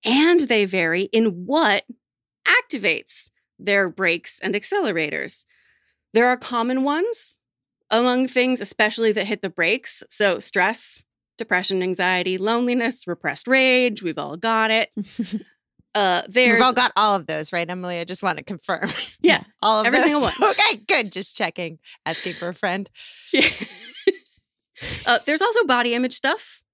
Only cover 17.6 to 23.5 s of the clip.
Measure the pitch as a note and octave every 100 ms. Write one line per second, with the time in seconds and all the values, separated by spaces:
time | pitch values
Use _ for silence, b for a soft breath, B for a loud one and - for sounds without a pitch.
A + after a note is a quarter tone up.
17.6 | E3+ F3+ F3+ E3+ E3+ F#3 G3 D3+ D3 F3+
18.6 | - F#3 - - - - E4+ D4+ - _
19.6 | G#3 A3 A3 B3+ D4+ D4 A#3 - G#4 -
20.6 | G#4 B3 G#3 F4 G#3+ F#3 G3+ - F#3+ -
21.6 | E3+ D#3+ B B - D#3+ F#3 D#3+ F3 F3+
22.6 | G3 F#3 G3 B B B B C4+ -